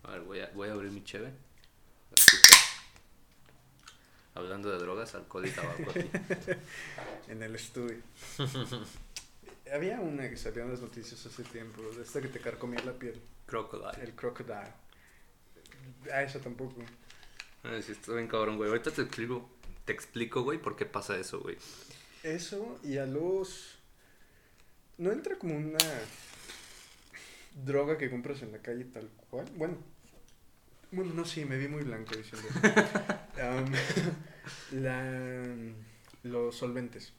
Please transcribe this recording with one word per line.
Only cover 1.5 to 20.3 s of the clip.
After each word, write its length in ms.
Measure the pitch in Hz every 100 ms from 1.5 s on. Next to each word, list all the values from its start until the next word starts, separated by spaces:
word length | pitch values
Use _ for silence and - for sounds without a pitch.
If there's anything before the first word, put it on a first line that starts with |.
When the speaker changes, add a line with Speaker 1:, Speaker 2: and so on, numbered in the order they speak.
| - - - - - - -
Speaker 1:
Escucha. 400 | - - - - - - - - - - - - - - - - - - - - - 87
Hablando 360 | 90 98 101
de 60 | 92
drogas, 360 | 87 95 113 95
alcohol 300 | 85 92 92
y 60 |
tabaco 380 | - - 85 156
aquí. 180 | 180 -
Speaker 2:
<laughs> 1200 | - - 185 - 175 - - - - - - -
En 140 | 110
el 120 | 110 110
estudio. 420 | - 123 120 117 117 - - -
Speaker 1:
<laughs> 1400 | 135 135 117 123 101 - - - - - - - -
Speaker 2:
Había 260 | 143 175 233
una 300 | 175 143 123
que 80 | 113
salió 260 | 113 110
en 80 | 120
las 100 | 123
noticias 420 | 117 120 110 117 -
hace 180 | -
tiempo, 380 | 117 117 113 107 110 117
de 60 |
esta 200 | 117 147
que 60 | 131
te 120 | 123
carcomía 400 | 117 113 123 120
la 100 | 123
piel. 260 | 123 120 110 - - -
Speaker 1:
Crocodile. 580 | 117 104 - - -
Speaker 2:
El 100 | 120
crocodile. 600 | 110 123 120 117 104 101 - - - - - - - - - - 135 131 131 139
Ah, 120 | 135
eso 160 | 139 135
tampoco. 420 | 127 120 131 123 117 - - - - - - -
Speaker 1:
Ay, 200 | - 113
sí, 80 | 104
está 220 | 104 -
bien 140 | 117 113
cabrón, 300 | 113 107 107
güey. 120 | 104
Ahorita 200 | 113 -
te 100 | -
explico, 440 | 131 - 117 123 - - - - -
te 80 |
explico, 480 | 104 - 113 117